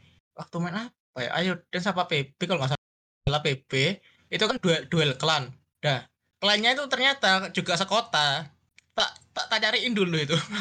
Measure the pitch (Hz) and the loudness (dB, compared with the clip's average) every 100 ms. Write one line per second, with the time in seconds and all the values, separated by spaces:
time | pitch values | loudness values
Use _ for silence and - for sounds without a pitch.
0 | - _ _ - 160 170 175 202 240 _ | -20 _ _ -20 -10 -6 -6 -6 -10 _
1 | _ 131 120 156 185 180 - 180 196 180 | _ -8 -4 -2 -2 -4 -6 -4 -2 -2
2 | 180 151 135 - 170 151 131 143 _ _ | -2 -2 -4 -6 -2 0 -2 -4 _ _
3 | _ _ - 147 151 135 - 135 147 202 | _ _ 0 0 0 -4 -2 0 0 -2
4 | _ _ - 180 202 254 180 156 135 165 | _ _ -6 -2 0 2 2 0 0 0
5 | 147 127 160 151 123 - _ _ 147 127 | 2 0 2 0 -2 -12 _ _ -2 -2
6 | - _ _ _ 202 208 233 262 277 247 | -6 _ _ _ 2 2 2 0 0 0
7 | 269 269 196 190 190 190 165 170 190 214 | 2 2 2 2 0 -4 0 0 0 0
8 | 233 151 147 143 156 _ _ _ _ - | 0 2 2 0 -6 _ _ _ _ -4
9 | 202 - _ - - 220 214 233 247 208 | -4 -6 _ -10 -2 0 2 0 0 0
10 | 180 160 147 160 - 202 | 2 0 0 -2 -2 -4